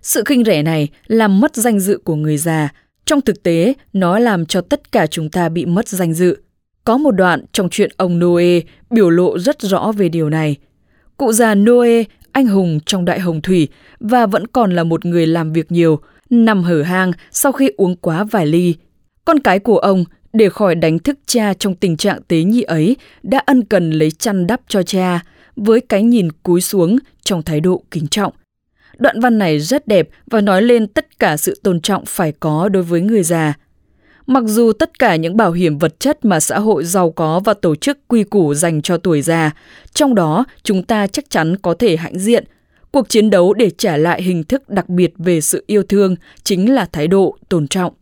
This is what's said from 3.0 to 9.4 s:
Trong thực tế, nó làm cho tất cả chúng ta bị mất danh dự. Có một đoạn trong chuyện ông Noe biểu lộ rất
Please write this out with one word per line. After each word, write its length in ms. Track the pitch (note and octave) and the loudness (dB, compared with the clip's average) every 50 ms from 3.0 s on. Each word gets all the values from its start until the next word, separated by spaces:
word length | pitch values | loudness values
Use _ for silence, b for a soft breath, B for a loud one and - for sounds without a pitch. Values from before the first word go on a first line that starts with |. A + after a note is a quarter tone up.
| _ | _
Trong 160 | - D#4 C#4+ | -2 -2 0
thực 220 | C4+ - F3+ - | 0 0 -4 -2
tế, 320 | _ F3 E3+ E3 E3+ A3+ C#4 b b b | _ -2 0 2 0 0 -2 b b b
nó 260 | - G3 F#3 E3+ F3+ A3 | -4 -2 0 0 0 2
làm 280 | A#3+ A#3 G#3 F3 E3 | 0 0 0 -2 -4
cho 140 | D#3 - F#3+ | -4 -4 -6
tất 320 | F3+ _ C#4+ C#4+ _ _ | -2 _ -4 -4 _ _
cả 140 | - A3+ E3+ | -2 -2 -2
chúng 240 | D3+ - E3+ D#3+ D3+ | 0 -4 -6 -8 -6
ta 180 | - F3+ F3 E3 | -4 -2 -2 -2
bị 180 | D#3+ F3 C3+ | -2 -4 -2
mất 220 | F3 E3+ G3 - - | -2 -2 -2 -2 -4
danh 260 | G3+ F3+ F#3 E3 D#3+ | -4 -4 -2 -2 0
dự. 220 | E3 F3+ F3+ F#3+ - _ _ _ _ _ _ _ _ _ | 0 0 0 0 -2 _ _ _ _ _ _ _ _ _
Có 120 | - A3+ | -2 0
một 140 | C4 D4+ D4 | 2 2 0
đoạn 340 | G#3+ F3+ F#3 F3+ E3 C#3+ - - | 2 2 2 2 0 -2 -6 -8
trong 160 | - - F#3+ E3+ | -6 -4 -4 -4
chuyện 200 | - - G3+ - - | -2 -2 -2 -2 -2
ông 220 | - F#3+ F3+ F3 E3+ | -4 -2 -2 0 0
Noe 420 | F3 F3 F3 F3 F3 F3 F3 E3+ E3 b b b b b | 2 2 2 2 2 2 2 0 -2 b b b b b
biểu 200 | A#3+ A3+ G3+ E3+ | 2 2 4 4
lộ 280 | E3 E3+ F3+ E3+ - | 4 2 2 0 0
rất 240 | F3 | -2